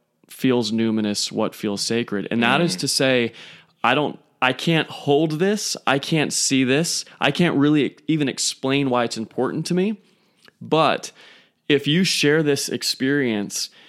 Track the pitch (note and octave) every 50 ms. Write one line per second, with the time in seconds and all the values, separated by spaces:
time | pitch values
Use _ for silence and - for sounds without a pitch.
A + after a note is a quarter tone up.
0 | _ _ _ _ _ _ - - - C3 B2 B2 A#2 G#2+ A2+ A2+ A2+ A2+ A2 A2
1 | A2 G#2 G#2 - - - G#2+ G#2+ A2 F2+ - - - G#2+ G2+ F#2+ - - A2+ A#2
2 | B2 - G#2 G2 F#2 - - A#2 A#2 A#2+ C3 D3+ F3 F#3 F#3 F3+ D3 C3+ - -
3 | C#3 C3+ C3 B2 A#2 A2+ - - - - - - - _ _ _ - A2+ B2+ D3
4 | D3 - - - _ _ _ _ C3 B2+ C3 - - E3+ E3 D#3 - - - -
5 | - C#3+ C#3+ C#3+ D#3+ D#3+ D3+ D3+ F#3 G3 G#3+ G3+ - - - - - - C3+ C#3+
6 | - - E3 D#3 C3+ - - - - - C#3 C3 C3 B2 C3 D3 E3+ E3+ - -
7 | - - - - - C#3 C#3+ - F3 D#3+ - C#3 C#3 D3 D3+ D3 B2+ - - -
8 | _ - D#3 D3+ D3 B2+ - - - - - - - C3 C3+ C#3+ C#3 C3 B2 B2
9 | A#2+ A#2 - A2+ A2 - - - B2+ A2 D#2 C#3+ D#3+ - F3 F3+ F#3 G#3+ G#3+ -
10 | _ _ _ _ _ _ _ _ _ - _ _ A#2 A#2 D3+ D#3+ D#3 B2+ E2+ -
11 | - - - - - - - - _ _ _ _ _ - D3 C3 - D3 D3+ F3+
12 | F#3+ - - - D3 C#3+ D3+ D#3+ D#3 D3 C#3 C#3 - - - - - - - -
13 | C3 C3+ C#3+ C#3+ C3+ A#2+ A2 G2+ G2+ G2+ - - - - - - -